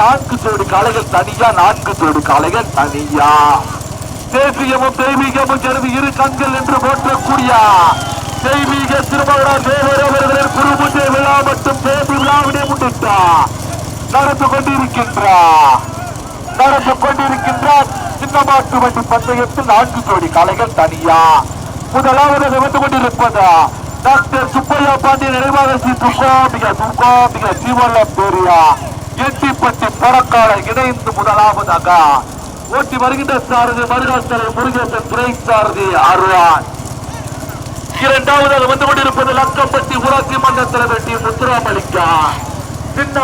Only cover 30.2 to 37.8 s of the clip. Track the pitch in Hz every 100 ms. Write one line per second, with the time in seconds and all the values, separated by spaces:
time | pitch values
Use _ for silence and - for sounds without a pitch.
30.2 | 254 233 220 202 220 226 254 240 220 202
31.2 | 214 208 214 202 202 170 165 175 147 135
32.2 | - - - - - 262 285 254 254 269
33.2 | 277 262 262 247 240 240 240 247 269 254
34.2 | 240 233 220 247 254 240 226 226 - 226
35.2 | 247 233 233 220 214 196 190 175 - -
36.2 | 185 185 170 151 - - - - - -
37.2 | - - - - - -